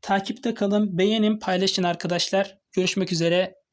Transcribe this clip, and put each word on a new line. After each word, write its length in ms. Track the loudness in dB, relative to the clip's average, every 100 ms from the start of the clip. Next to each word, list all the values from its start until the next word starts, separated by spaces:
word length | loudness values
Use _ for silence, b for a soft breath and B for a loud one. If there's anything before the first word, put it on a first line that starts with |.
Takipte 520 | 0 -2 -2 -6 -6
kalın, 440 | -2 0 2 0 2
beğenin, 400 | 2 2 2 0
paylaşın 440 | -2 0 0 0
arkadaşlar. 760 | 0 -2 -2 -2 0 0 -2 -6 _
Görüşmek 400 | -2 -2 0 -2
üzere, 420 | 0 2 2 0 -4 _